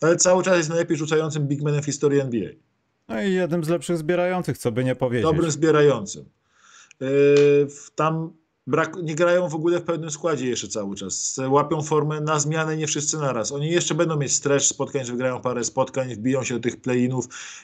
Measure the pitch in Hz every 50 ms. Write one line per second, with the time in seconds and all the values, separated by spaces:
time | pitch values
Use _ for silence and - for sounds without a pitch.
0 | 151 165 175 170 - 180 185 185 180 190 180 175 160 151 165 170 170 170 165 143
1 | 156 147 160 156 160 156 151 151 143 135 143 147 147 151 147 143 147 147 147 -
2 | 151 143 139 143 131 127 117 107 87 71 - - _ _ _ _ _ _ _ _
3 | _ - 226 220 208 196 185 185 180 151 170 175 151 156 175 156 - - 175 160
4 | 151 151 180 175 175 180 185 180 165 160 120 - - 123 110 123 127 127 127 -
5 | 135 123 120 120 107 160 156 160 165 160 135 139 165 160 151 151 147 143 131 113
6 | 98 - - - - - _ _ _ _ _ _ _ _ - - - _ - -
7 | 131 135 139 143 143 143 143 143 143 143 143 143 143 139 143 - - - - -
8 | 151 160 160 160 160 160 - _ _ _ _ _ - 131 135 160 156 156 160 190
9 | 170 156 156 151 175 175 175 180 180 170 156 160 156 175 175 170 175 170 165 156
10 | 165 160 147 - - 165 151 127 127 123 113 - 107 98 - 110 101 98 101 98
11 | 98 92 - - - - - 139 131 131 139 143 143 147 165 156 147 - 156 151
12 | 147 151 151 151 151 156 156 147 143 151 160 160 156 156 156 156 156 151 - 151
13 | 147 - - 156 147 135 123 127 135 - 143 143 151 160 175 170 160 - 160 156
14 | 170 160 160 147 139 120 - - - 139 139 139 139 - - - 135 127 - 135
15 | 123 120 123 120 131 127 123 117 117 123 120 123 113 113 - 175 180 175 - 135
16 | 127 127 117 104 110 131 135 131 - - 123 113 - 120 - - - 127 123 123
17 | 123 123 131 127 - - - - - - - -